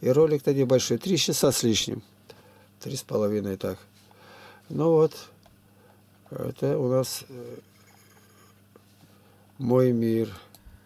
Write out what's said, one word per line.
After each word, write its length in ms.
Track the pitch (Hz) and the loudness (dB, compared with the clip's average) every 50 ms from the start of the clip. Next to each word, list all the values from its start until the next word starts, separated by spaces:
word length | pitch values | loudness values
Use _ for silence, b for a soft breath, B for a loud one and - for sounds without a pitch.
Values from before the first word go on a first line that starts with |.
И 100 | - 120 | 0 2
ролик-то 420 | 127 147 160 151 151 139 - 151 | 4 4 4 4 2 0 0 0
небольшой, 460 | 139 139 131 123 131 123 - - 120 117 | 0 2 2 4 4 2 2 0 -2 -2
три 180 | - 190 185 | 0 0 0
часа 360 | 139 - - 143 - - 143 | 0 0 0 0 2 2 2
с 100 | 113 - | 2 2
лишним, 400 | - 117 107 - - 113 107 110 - _ _ _ B B B B B B B B B B _ _ | 2 2 2 0 -2 -4 -6 -10 -12 _ _ _ B B B B B B B B B B _ _
три 160 | - - 139 | -12 -12 -10
с 80 | - - | -10 -8
половиной 520 | - - 110 107 104 107 104 98 101 95 | -6 -2 -2 -2 -2 -2 -4 -4 -6 -6
так. 220 | - - 95 95 - - _ _ _ _ B B B B B B B B B B B B - | -6 -8 -8 -8 -10 -14 _ _ _ _ B B B B B B B B B B B B -10
Ну 220 | 151 143 156 165 | -6 -2 0 2
вот, 220 | 165 156 160 151 - - - - - _ _ _ _ _ _ b b b b b b b b _ _ _ _ _ | 4 4 4 2 0 -6 -20 -20 -20 _ _ _ _ _ _ b b b b b b b b _ _ _ _ _
это 480 | - 135 123 127 127 - 135 139 151 | -12 -10 -10 -10 -8 -6 -4 -4 -2
у 120 | 156 131 123 | -2 -2 0
нас, 340 | 127 131 123 - - - - - | 0 0 -2 -2 -8 -12 -14 -16
э, 280 | 131 123 120 120 127 - - _ _ _ _ _ _ _ _ _ _ _ _ _ _ _ - _ _ _ _ _ - _ _ _ _ b b b b b b b b b b b _ - | -18 -16 -16 -16 -16 -18 -20 _ _ _ _ _ _ _ _ _ _ _ _ _ _ _ -20 _ _ _ _ _ -20 _ _ _ _ b b b b b b b b b b b _ -6
мой 340 | 131 117 123 127 127 127 | 0 2 4 4 4 4
мир. 360 | 120 113 117 113 113 113 113 104 95 - - - - - _ b b b b | 2 2 0 0 0 -2 -2 -4 -8 -14 -20 -20 -20 -20 _ b b b b